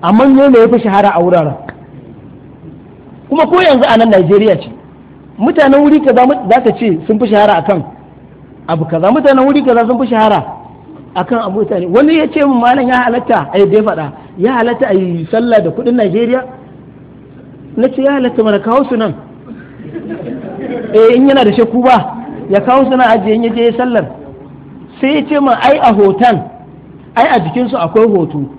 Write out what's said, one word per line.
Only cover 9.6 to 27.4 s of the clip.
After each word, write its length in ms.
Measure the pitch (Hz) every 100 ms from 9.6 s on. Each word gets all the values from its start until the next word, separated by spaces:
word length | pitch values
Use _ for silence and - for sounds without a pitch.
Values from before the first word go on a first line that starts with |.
kaza 220 | 262 233 226
sun 100 | 240
fi 40 | -
shahara 300 | 226 220 190 - - - - - - -
akan 240 | 185 185 233
abu 220 | 208 196
mutane. 260 | 202 190 175
Wani 320 | 202 294 320
ya 80 | 311
ce 160 | 311
min 140 | 285 247
malam 280 | 240 262 247
ya 140 | 247
halatta, 440 | 240 240 247 220 139
a 60 | 185
yadda 180 | 196 208
ya 60 |
faɗa, 300 | 214 160 147 - - -
ya 140 | 202
halatta 340 | 254 233 240 262
a 60 |
yi 320 | 190 185 170 165
sallah 300 | 220 240 226
da 80 | 170
kuɗin 220 | 165 240 240
Najeriya? 480 | 208 190 233 254 254 - - - - - - - - - - - - -
Na 120 | 254
ce 140 | 269
ya 100 | 269
halatta 300 | 285 247 -
mana 160 | 220 202
kawo 260 | 214 247 277
su 80 | 233
nan. 180 | 220 135 - - - - - - - - 214 - - - - - - - -
Eh, 240 | 214 226 240
in 120 | 277
yana 160 | 269
da 80 | 226
shakku 280 | 202 226 233
ba, 320 | 247 240 - - - - -
ya 100 | 196
kawo 240 | 240 254
su 60 | 262
nan 100 | 262 240
ajiye 260 | 226 196
in 100 | 220
ya 60 | 233
je 80 | 220
ya 80 | 233 233
sallar. 280 | 247 233 143 - - - - - - - - -
Sai 140 | 269
ya 80 | 294 -
ce 140 | 294
min 140 | 277 233
ai 160 | 247 294
a 120 | 247
hoton, 480 | 202 202 185 247 190 - - - - - - - -
ai 100 | 285
a 60 | 254